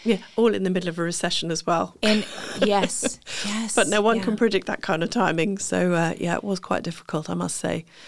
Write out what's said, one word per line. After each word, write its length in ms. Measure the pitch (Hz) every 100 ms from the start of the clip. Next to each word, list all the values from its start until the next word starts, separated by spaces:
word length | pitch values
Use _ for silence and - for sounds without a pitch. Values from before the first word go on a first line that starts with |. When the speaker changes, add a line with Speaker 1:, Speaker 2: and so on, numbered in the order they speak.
Speaker 1:
Yeah, 140 | 226 196 - -
all 180 | 226 202
in 80 |
the 80 | 190
middle 180 | 185 175
of 80 | 165
a 60 |
recession 480 | 170 170 170 - 165
as 120 | 160
well. 320 | - 170 180 -
Speaker 2:
In, 220 | 214 214 - -
Speaker 1:
<laughs> 220 | - - 208
Speaker 2:
yes, 540 | 202 - - - - - - 202
yes, 300 | 214 226 -
Speaker 1:
But 120 | 202
no 140 | 208
one 160 | 208 220
Speaker 2:
yeah. 60 |
Speaker 1:
can 120 | 196 214
predict 300 | 226 196 -
that 160 | -
kind 220 | - 160
of 80 | 165
timing. 480 | 240 175 165 165 196
So, 340 | - 185 180
uh, 220 | 170 165 -
yeah, 200 | 170 170
it 60 |
was 160 | 208 190
quite 220 | - -
difficult, 480 | 175 - - 156 156
I 60 | 175
must 220 | 175 -
say. 280 | - 170 - -